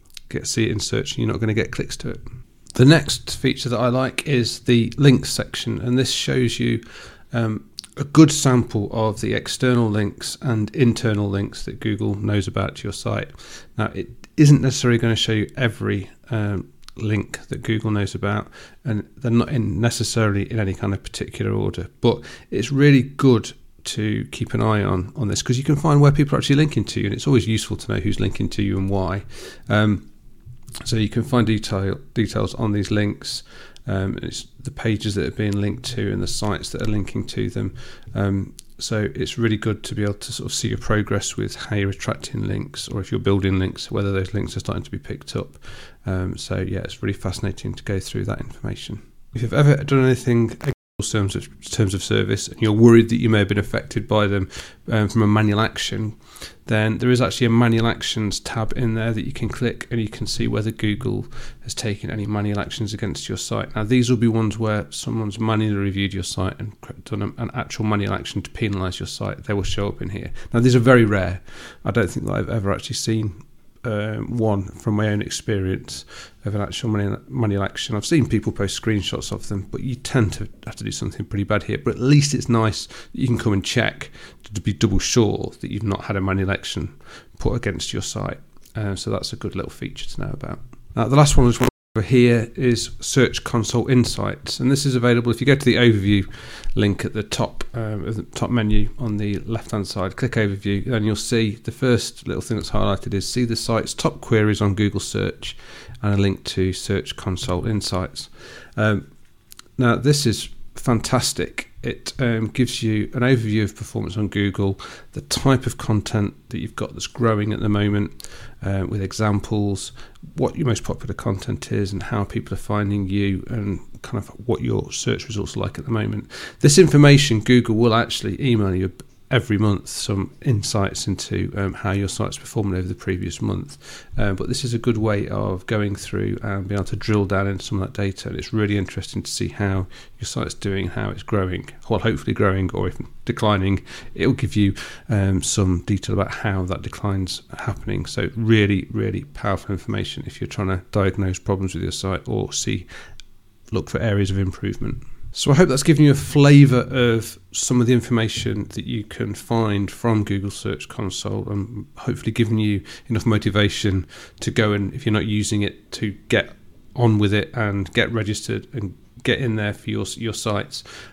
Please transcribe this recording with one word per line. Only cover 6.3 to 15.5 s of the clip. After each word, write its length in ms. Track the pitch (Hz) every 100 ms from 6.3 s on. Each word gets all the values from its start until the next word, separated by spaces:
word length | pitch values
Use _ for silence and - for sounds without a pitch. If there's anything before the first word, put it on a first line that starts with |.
| 131 117 -
you, 220 | 120 117 - - - - -
um, 360 | 120 113 107 - - - -
a 60 | 143
good 260 | 160 156
sample 580 | - 135 127 117 113 101
of 280 | 113 110 104
the 120 | 107
external 560 | 107 - - 127 123 113
links 480 | 104 101 - - -
and 320 | 139 110 107
internal 560 | - 135 - 117 104 101
links 360 | 98 104 - -
that 140 | -
Google 340 | 110 101 107 101
knows 320 | 104 104 95
about 280 | 101 98 -
to 60 |
your 100 | 101
site. 380 | - - 107 - - - - - -
Now, 140 | 107
it 140 | - - - - -
isn't 240 | 147 143
necessarily 380 | 131 - 123 117
gonna 160 | 117 110
show 180 | -
you 160 | 110 98